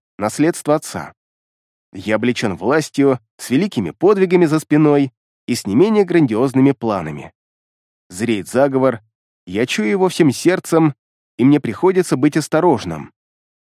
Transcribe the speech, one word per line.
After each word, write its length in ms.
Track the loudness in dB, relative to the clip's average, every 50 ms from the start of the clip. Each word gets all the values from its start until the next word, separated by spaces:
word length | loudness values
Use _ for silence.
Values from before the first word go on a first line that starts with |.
| _ _ _
наследство 580 | -6 -6 -4 -2 0 0 0 -2 -2 -2 -2 -2
отца. 380 | -2 -2 -6 -10 -12 -12 -12 -16 _ _ _ _ _ _ _ _ _ _ _ _ _ _ _ -16
Я 220 | -10 -4 -4 -2
облечён 400 | 0 0 -2 -2 -2 -4 -6 -4
властью, 640 | -4 -2 -2 0 0 -2 -2 -2 0 2 2 0 -2 _ _ _
с 120 | -16 -6 -2
великими 420 | -2 -2 -2 -2 -4 -6 -6 -6
подвигами 540 | -4 0 2 2 2 2 2 2 2 2 2
за 140 | 2 0 -2
спиной 520 | 0 0 2 2 4 4 4 2 0 -2 -6 _ _ _ _ _ _
и 80 | -6 -6
с 120 | -6 -4
не 80 | -2 2
менее 280 | 2 2 4 4 2 2
грандиозными 680 | 2 2 2 2 2 0 0 -2 0 2 2 2 2
планами. 640 | 2 0 -2 -4 -4 -4 -4 -8 -10 -12 -14 -18 _ _ _ _ _ _ _ _ _ _ _ _ _ _ _ -16
Зреет 380 | -10 -6 -4 -2 -2 -2 -4
заговор, 540 | -2 0 0 2 2 2 0 0 0 -2 -4 _ _ _ _ _ _ _ _ _
я 200 | -6 -4 -2 -2
чую 240 | -2 -2 -2 -2 -2
его 200 | 0 0 0 0
всем 220 | 2 2 2 2
сердцем, 640 | 2 0 0 0 0 -2 -2 0 2 2 2 2 0 _ _ _ _ _ _ _ _
и 80 | 0 2
мне 140 | 4 4 2
приходится 580 | 0 -4 -4 0 0 0 2 2 0 0 0
быть 200 | 0 0 0 0
осторожным. 760 | -2 -4 -2 -2 0 2 2 0 0 -2 -8 -10 -10 -12 -16 _ _ _ _ _ _ _ _ _ _ _